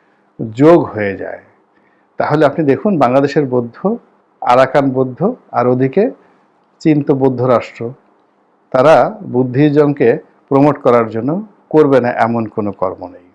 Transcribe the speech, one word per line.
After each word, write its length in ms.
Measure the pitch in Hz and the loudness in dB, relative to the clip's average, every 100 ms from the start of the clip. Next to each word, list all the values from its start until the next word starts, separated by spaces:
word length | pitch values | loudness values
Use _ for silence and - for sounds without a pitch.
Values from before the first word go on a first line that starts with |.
| _ _ _ - 113 | _ _ _ -12 -8
যোগ 320 | 110 151 170 | 2 4 4
হয়ে 320 | 113 107 101 92 | 2 -4 -6 -6
যায়, 220 | 90 95 _ _ _ _ _ _ _ - | -10 -14 _ _ _ _ _ _ _ -6
তাহলে 300 | 135 151 143 | -2 2 0
আপনি 200 | 143 143 | 0 0
দেখুন 320 | 131 - 160 | 0 0 0
বাংলাদেশের 480 | 123 135 139 160 135 | 2 2 0 -2 -2
বৌদ্ধ, 500 | 123 117 - 190 233 _ _ _ - | -2 -6 -6 -6 -6 _ _ _ -8
আরাকান 500 | - 123 131 147 139 | 0 2 2 2 0
বৌদ্ধ, 440 | 127 131 120 196 254 _ | -2 -4 -4 -4 -6 _
আর 140 | 120 123 | -2 0
ওদিকে 440 | 127 135 190 233 - _ _ _ _ _ _ | 0 0 0 -2 -4 _ _ _ _ _ _
চীন 220 | 160 151 | 0 0
তো 120 | 143 | 0
বৌদ্ধ 280 | 135 135 120 | 0 0 0
রাষ্ট্র, 500 | 127 113 - - 120 139 _ _ _ _ _ _ _ | 0 0 -2 -12 -14 -14 _ _ _ _ _ _ _
তারা 480 | 127 139 143 151 220 | 0 4 4 2 -4
বুদ্ধিজমকে 960 | 147 120 131 123 151 147 147 139 120 151 - _ - | -6 -4 -2 0 0 2 0 2 0 0 -6 _ -2
প্রমোট 340 | 139 147 143 | 2 2 2
করার 280 | 131 123 110 | 2 2 0
জন্য 360 | 110 127 185 220 _ - | -4 -6 -6 -8 _ -2
করবে 300 | 156 147 135 | 2 4 2
না 100 | 120 | 0
এমন 360 | - 117 117 107 | -2 -2 -2 -6
কোনো 260 | - 104 | -6 -8
কর্ম 340 | 92 92 92 90 | -6 -8 -8 -16
নেই। 160 | 87 90 | -18 _